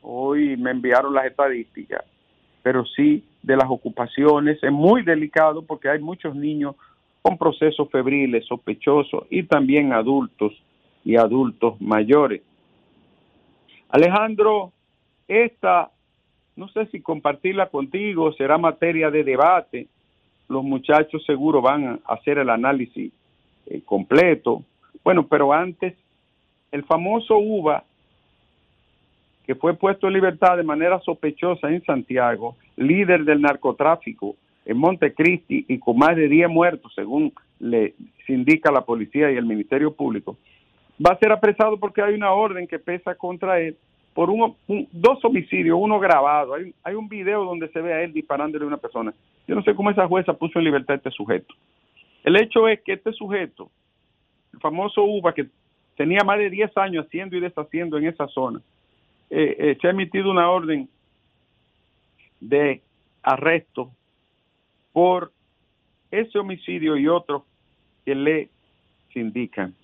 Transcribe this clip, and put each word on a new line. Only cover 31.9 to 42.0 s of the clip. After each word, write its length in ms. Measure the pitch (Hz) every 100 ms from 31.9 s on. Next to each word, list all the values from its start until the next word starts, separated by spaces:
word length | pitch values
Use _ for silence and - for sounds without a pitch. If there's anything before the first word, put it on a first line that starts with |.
| 139 - 127 123 107 117 - _ -
líder 480 | 135 180 190 180
del 160 | 151 147
narcotráfico 920 | 147 139 135 120 143 165 - 110 101 104 _ _ -
en 100 | 113
Montecristi 840 | 160 185 147 - 160 175 _ 135 -
y 100 | 131
con 180 | - 120
más 200 | 151 170
de 120 | 151
diez 200 | 151 170
muertos, 440 | 165 175 160 -
según 380 | - 101 139 156 - _ _
le, 340 | 117 117 110 _ - _ -
se 60 |
indica 400 | 131 127 156 151
la 100 | 139
policía 480 | 123 117 104 143 147
y 60 | 127
el 100 | 117
Ministerio 480 | 107 101 135 151
Público, 420 | 151 143 110 - 117 _ _ _ _ _ _
va 80 | 160
a 60 | 180
ser 120 | 214
apresado 480 | 214 214 208 220 214
porque 240 | 202 202